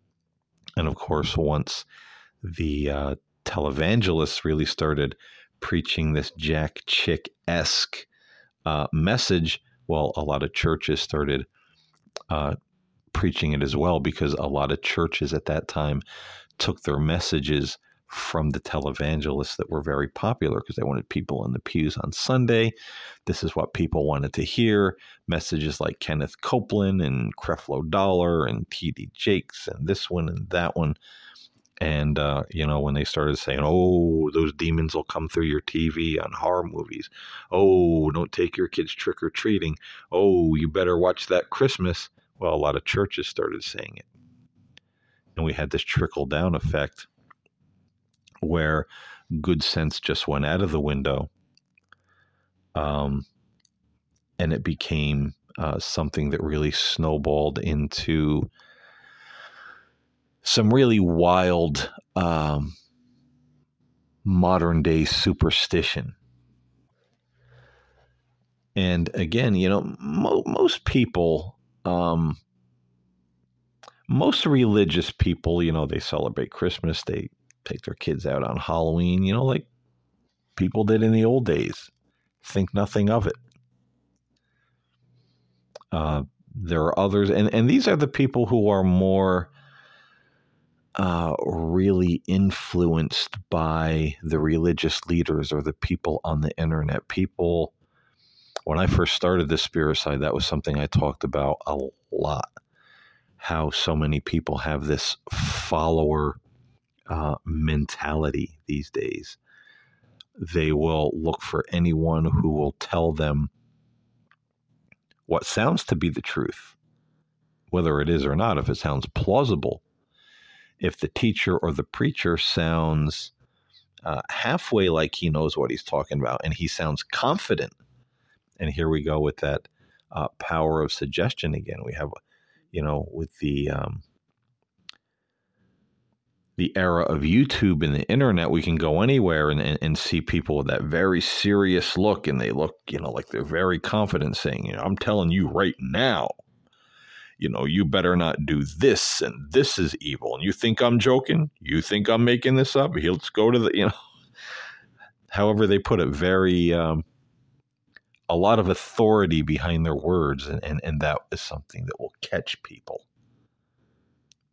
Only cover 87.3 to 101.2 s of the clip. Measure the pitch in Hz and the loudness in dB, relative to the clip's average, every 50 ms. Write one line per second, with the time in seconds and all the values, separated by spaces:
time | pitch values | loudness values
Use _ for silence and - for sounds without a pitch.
87.3 | - 101 104 104 - 113 113 127 247 277 - 214 185 147 147 131 - - 139 131 | 4 4 2 4 4 4 4 6 6 4 4 4 4 2 2 0 2 2 2 2
88.3 | - 123 120 98 123 113 101 104 101 95 95 92 90 90 95 95 95 95 95 95 | 2 2 2 4 4 4 6 6 4 6 4 4 6 6 6 4 4 4 4 4
89.3 | 92 90 85 - _ - - - - - - - - _ _ _ _ _ _ _ | 2 2 0 -4 _ -20 -20 -20 -20 -20 -20 -20 -20 _ _ _ _ _ _ _
90.3 | _ _ _ _ _ _ _ _ _ _ _ _ - - 98 90 87 85 85 80 | _ _ _ _ _ _ _ _ _ _ _ _ -4 -2 0 0 0 0 0 0
91.3 | 71 - - - 92 82 80 80 87 92 95 98 95 90 90 87 85 - - - | -2 -2 -2 -2 -2 -2 -2 0 2 4 4 4 4 4 4 2 2 0 0 0
92.3 | 92 95 98 95 - - - - - 87 87 85 82 82 78 - - - - - | 2 4 4 2 2 -2 -6 -2 0 2 4 4 4 2 0 0 -2 -4 -6 -6
93.3 | - 98 - _ 87 82 80 80 80 80 80 80 80 78 78 76 73 - 85 78 | -8 -12 -6 _ -2 0 0 0 0 0 0 0 2 0 0 -2 -4 -6 -4 -2
94.3 | 80 76 76 78 82 80 82 87 80 - - 82 - - - - 85 85 82 - | 0 0 2 2 2 2 2 2 2 2 0 -2 -2 -4 -2 0 0 0 2 0
95.3 | 78 76 73 - 76 73 73 78 76 - - - 85 - - 82 78 - - 82 | 0 -2 -2 -2 -4 -2 -2 -4 -4 -4 -4 -4 -4 -2 -2 -2 -2 -2 -2 -2
96.3 | 80 73 76 76 - - 82 80 80 78 76 73 - - - - - 92 95 95 | -2 -2 -2 -2 -2 -2 -2 -2 0 -2 -2 -2 -4 -4 -6 -4 -2 -2 -2 -2
97.3 | - - 87 85 87 85 78 - - _ _ _ _ _ _ _ _ _ _ _ | -2 -2 0 0 0 0 -2 -4 -6 _ _ _ _ _ _ _ _ _ _ _
98.3 | _ _ _ _ - - - - 78 85 95 95 104 92 85 - - - 92 87 | _ _ _ _ -14 -8 -4 -2 0 2 2 4 4 2 2 2 0 0 2 2
99.3 | 92 87 80 71 80 76 - - - 82 76 76 76 - - 76 73 67 73 73 | 2 2 2 2 0 -2 -2 -2 0 0 0 2 0 0 -2 -2 -2 -2 -2 -2
100.3 | - - - - 76 71 - 80 71 73 73 - - - 76 71 69 - | -2 -2 -2 -2 -4 -4 -2 -2 -2 -2 -2 0 2 2 2 0 -2 -4